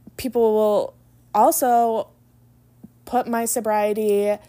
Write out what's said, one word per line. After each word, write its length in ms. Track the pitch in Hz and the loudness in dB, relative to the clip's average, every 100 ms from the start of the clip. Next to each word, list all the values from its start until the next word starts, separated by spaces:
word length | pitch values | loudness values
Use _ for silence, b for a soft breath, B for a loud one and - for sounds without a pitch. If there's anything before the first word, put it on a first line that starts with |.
| - - | -20 -10
people 380 | 262 240 226 | -4 0 2
will 400 | 214 214 208 - - _ _ _ 208 | 2 2 0 -2 -10 _ _ _ 2
also 720 | 254 320 254 233 233 226 - _ _ _ _ _ _ _ - _ | 2 2 2 2 2 -2 -8 _ _ _ _ _ _ _ -20 _
put 240 | - - - | -6 -4 -2
my 160 | 233 | -4
sobriety 920 | 233 247 220 214 208 214 214 202 208 208 | -4 -4 -2 -2 -2 -2 0 0 0 -4